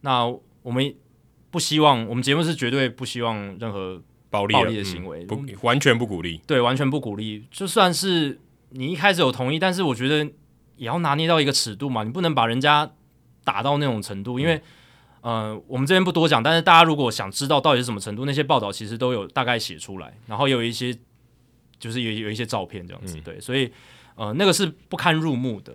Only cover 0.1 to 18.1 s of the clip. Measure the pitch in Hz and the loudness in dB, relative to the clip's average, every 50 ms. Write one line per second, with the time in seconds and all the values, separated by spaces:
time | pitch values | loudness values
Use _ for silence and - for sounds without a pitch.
0.1 | 131 123 120 120 123 - _ _ _ _ _ 127 120 127 131 143 143 - _ _ | 2 2 2 0 -4 -8 _ _ _ _ _ -4 -2 0 -2 -2 -4 -10 _ _
1.1 | _ _ _ _ _ _ _ _ - 170 - - 151 151 151 151 139 117 113 110 | _ _ _ _ _ _ _ _ -6 -4 -4 0 2 6 6 6 6 6 2 -2
2.1 | 120 123 123 135 143 156 170 160 170 160 - 120 120 139 135 123 110 - 131 - | -2 -2 0 2 2 2 2 0 -2 -2 -2 -2 0 2 0 0 -2 -6 -10 -8
3.1 | - 123 120 117 113 104 101 98 95 90 117 113 101 101 95 92 92 87 - _ | -6 -2 -2 -2 -2 -4 -6 -10 -10 -10 -8 -8 -6 -6 -6 -8 -8 -12 -14 _
4.1 | _ _ _ _ - 104 101 101 117 139 117 90 113 107 101 95 90 85 90 92 | _ _ _ _ -2 -2 0 2 4 2 2 2 0 -4 -6 -6 -8 -8 -10 -10
5.1 | 76 80 85 95 107 135 139 135 104 95 - 117 120 139 139 139 120 113 120 110 | -12 -12 -8 -8 -8 -8 -8 -10 -14 -2 2 2 2 4 6 4 4 4 2 -4
6.1 | 104 85 82 87 82 80 _ - 156 131 120 120 127 131 147 135 135 151 127 113 | -4 -6 -6 -6 -8 -8 _ 0 2 2 4 4 2 2 0 0 0 -2 -4 -6
7.1 | 101 101 110 110 107 104 110 - _ - 196 185 - 233 196 180 175 139 175 196 | -8 -6 -8 -8 -10 -10 -14 -18 _ -10 -8 -2 4 4 4 4 4 2 0 0
8.1 | 180 170 156 139 127 - _ _ _ _ _ _ 127 131 127 143 180 156 160 202 | 0 0 0 -2 -4 -8 _ _ _ _ _ _ -12 -8 -6 -6 -6 2 2 2
9.1 | 196 165 175 131 120 - 127 127 147 165 185 190 180 175 190 151 123 107 127 131 | 4 4 2 2 2 0 -2 -2 -2 0 0 0 0 0 0 0 0 0 0 0
10.1 | 151 151 151 147 143 _ _ _ _ _ _ _ _ _ - 113 127 175 170 151 | 0 0 0 -2 -8 _ _ _ _ _ _ _ _ _ -8 -6 -4 -2 0 0
11.1 | 139 147 160 165 170 160 147 139 135 - - 117 104 95 139 143 127 113 107 110 | 0 0 2 2 4 4 4 2 2 0 -2 -2 -6 -6 -6 -4 -2 -2 -2 -4
12.1 | 123 180 185 165 151 131 117 113 117 127 131 147 147 147 151 - - _ _ _ | -4 -2 0 0 2 2 2 2 2 2 4 4 4 4 2 0 -8 _ _ _
13.1 | _ _ _ _ _ _ _ - - 98 110 139 143 143 147 139 120 107 98 - | _ _ _ _ _ _ _ -4 -4 -2 0 0 0 0 0 0 -2 -2 -4 -8
14.1 | 104 98 98 117 123 127 139 165 165 151 - - - _ - _ _ _ _ _ | -10 -10 -8 -6 -4 -2 0 0 0 -2 -4 -14 -20 _ -20 _ _ _ _ _
15.1 | _ _ _ 120 117 113 107 107 110 104 - _ 131 127 135 139 185 185 185 185 | _ _ _ -4 -4 -2 -4 -4 -8 -10 -12 _ -4 -4 0 4 4 4 4 4
16.1 | 175 170 160 160 156 117 113 151 160 165 165 175 170 165 170 165 156 143 139 120 | 2 2 2 4 4 4 4 4 2 2 6 8 8 8 8 8 4 2 0 0
17.1 | 104 - 101 95 98 - 143 135 165 180 170 165 143 123 123 120 117 101 95 110 | 0 -2 -6 -8 -6 -6 -2 2 2 2 4 4 2 2 2 -2 -4 -6 -6 -8